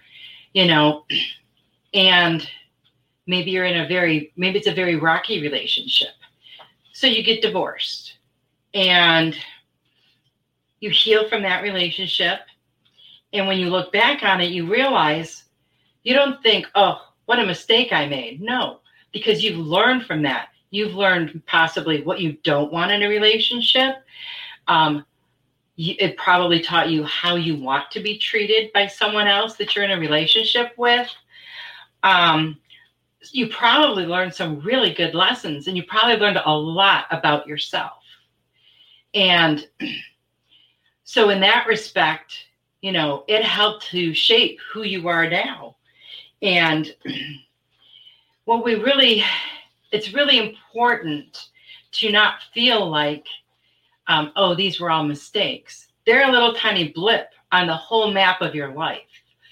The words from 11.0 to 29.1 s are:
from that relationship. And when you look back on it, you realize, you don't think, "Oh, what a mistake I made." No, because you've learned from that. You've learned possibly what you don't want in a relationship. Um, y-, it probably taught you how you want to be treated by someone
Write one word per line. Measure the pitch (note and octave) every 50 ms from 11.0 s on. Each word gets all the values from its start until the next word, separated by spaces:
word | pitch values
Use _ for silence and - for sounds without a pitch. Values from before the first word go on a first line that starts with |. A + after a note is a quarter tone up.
| - A3 G#3+ G#3+ A3 G#3+
from | A#3 G#3
that | G3+ F#3+ F3+ F3+
relationship. | F#3+ G#3 G3 F#3 F3 E3+ D#3+ F#3+ F#3+ E3+ - - F3+ F3 F#3+ - - _ _ _ _ _ _ _ _ _ _ _ _ - - _ _ _
And | - G3+ F#3+
when | F#3+ F#3+ F#3
you | F3+ F3
look | F3+ F#3 F3+ -
back | - G3+ A3+ C4 C#4+ C#4+
on | A3 G3+ F#3+ F#3
it, | F3 F3
you | F3 F3+ E3 E3
realize, | G#3 A#3+ C4+ C#4 B3+ F#3+ D#3+ D3+ D3+ D#3+ E3 - - - _ _ _ _ _ _ _ _ _ _ _ _
you | _ A3+ B3+
don't | C#4 C#4 C#4 C4 -
think, | - A3+ G#3 F#3 - - -
"Oh, | G3 G3+ - - - - _ _ _ _
what | - A#3 A#3+
a | G#3+
mistake | F#3+ E3+ - - - A3 A#3 B3 A#3
I | F#3+ D#3 C#3+
made." | C#3+ C#3+ C3 A#2+ A2+ A#2+ D3
No, | G3+ A3+ B3 B3 E3+ - - - _ _ _ _ _ _
because | - G#3 - A3+ G#3 -
you've | G#3+ G#3+ F3 E3
learned | E3 D3+ E3 F#3+ G#3+ B3+ C4 B3+ A#3
from | - F3 D#3
that. | D3+ C3+ B2+ A#2 - - _ _ _ _
You've | - G3+ G#3+ G#3 F3+
learned | F#3+ G3+ F#3+ F3+ F3 E3 D3 - D#3+ -
possibly | - - E3+ E3 D#3+ - F3+ D3+ D#3+ D#3 D3
what | C#3+ D#3+ F3+ -
you | F3+ D#3 C#3+ -
don't | _ D#3+ D3 C#3+ D3 D3
want | D#3+ E3+ F3 F#3+
in | G3+ G#3
a | G#3 G#3
relationship. | G#3 G#3 G#3 G#3+ A3+ A3 A3+ - A#3+ A#3+ A#3 A#3+ - B3+ C4 C4+ C4+ C4+ _ _ - - - - - - - - - - _ -
Um, | F3 D#3+ D#3 D3+ D3+ D3 D3 _ _ _ _ _ _ _ _ _ _ _ _ _ _ -
y-, | D#3+ F3 - -
it | G3 E3+ -
probably | - - F#3 F3+ F3+ F3+ E3+ E3+ E3
taught | E3 - F3 E3 E3 E3
you | D#3+ D#3 D3+
how | C#3+ - - - F3 F3
you | F3 D#3+ E3 D#3
want | C#3+ C3 C3 C3+ C#3 - -
to | - G#3
be | F#3 G#3 G#3 -
treated | - - - A3 G#3 G#3 A3 A3 G#3+ -
by | - G3+ G3+
someone | G3 - - A3 G#3